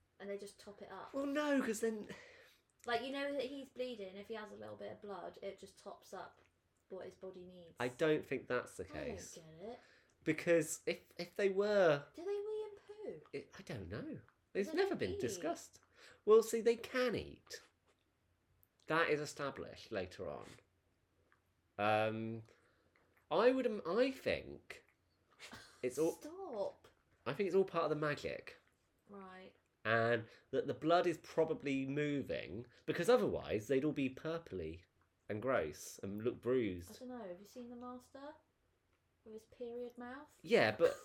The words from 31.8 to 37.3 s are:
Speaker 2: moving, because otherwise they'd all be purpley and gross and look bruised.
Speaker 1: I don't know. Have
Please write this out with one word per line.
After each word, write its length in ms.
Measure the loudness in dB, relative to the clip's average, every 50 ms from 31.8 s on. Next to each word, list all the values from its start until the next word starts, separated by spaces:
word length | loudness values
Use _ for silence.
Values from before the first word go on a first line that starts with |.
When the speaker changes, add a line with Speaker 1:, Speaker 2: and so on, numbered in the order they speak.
| 0
Speaker 2:
moving, 800 | 0 0 0 0 0 0 -2 -2 -2 -4 -4 -4 -6 -8 -10 -10 -12 -18 -6 _
because 240 | -2 -2 2 6 6
otherwise 560 | 6 6 6 2 0 0 0 0 0 0 2
they'd 180 | 2 2 2 4
all 80 | 2
be 160 | 2 0 0 -2
purpley 680 | -2 -4 -6 -6 -6 -6 -6 -8 -8 -6 -6 -6 -8 -10 -16 _ _ _ _ _ _ _ _ -6
and 140 | -6 -2
gross 560 | 0 2 2 2 2 0 -4 -8 -12 -14 -12 -10
and 200 | -8 -6 -6 -2
look 180 | -2 -2 -2 0
bruised. 500 | 0 2 2 4 2 2 -2 -4 -8 -12 -14
Speaker 1:
I 40 | -14
don't 80 | -12 -12
know. 100 | -10 -10 -10
Have 120 | -10